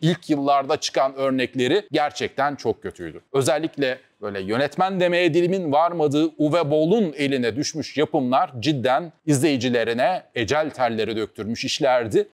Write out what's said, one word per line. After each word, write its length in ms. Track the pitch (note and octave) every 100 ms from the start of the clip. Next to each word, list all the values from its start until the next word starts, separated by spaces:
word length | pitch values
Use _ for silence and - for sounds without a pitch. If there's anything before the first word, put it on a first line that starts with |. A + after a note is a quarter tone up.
ilk 280 | D#3 F3 -
yıllarda 480 | C#3+ C#3 C#3 C#3 D3+
çıkan 380 | - D#3 C3+ C3+
örnekleri 720 | C3+ C3 B2 C3 B2 G3 G3+
gerçekten 640 | D3+ D3 - A2+ - C#3+ C#3
çok 280 | A#2 G2+
kötüydü. 380 | F#2+ - E2 D#2+ _
Özellikle 640 | C#3 C3+ D#3 D#3 - C3 - _ -
böyle 200 | G#2 G2
yönetmen 580 | F#2+ A#2 D3 - F#3 F#3+
demeye 340 | F3 E3+ F3
dilimin 380 | E3 F3 F#3+ E3
varmadığı 540 | C#3+ E3+ F3 D3+ D3 D#3+ -
Uwe 340 | D3+ E3 D3+
Boll'un 420 | D#3 D#3 A3+ F#3 C#3+
eline 380 | C#3 C#3 A#2+ A2
düşmüş 420 | D3+ D#3 B2 -
yapımlar 540 | D#3 D#3+ B2+ C3+ F3+ B2+
cidden 540 | B2 C#3+ B2 C#3 E3+ - -
izleyicilerine 1000 | C#3 D#3 C#3 B2 A#2+ A2+ A#2 D#3 F3+ - B2
ecel 340 | A2 D3 D#3
terleri 460 | A#2+ A#2+ A2 G#2+ A2+
döktürmüş 500 | G#2 - G#2 A#2 -
işlerdi. 640 | - C#3 B2+ A2+ D#3+ G#3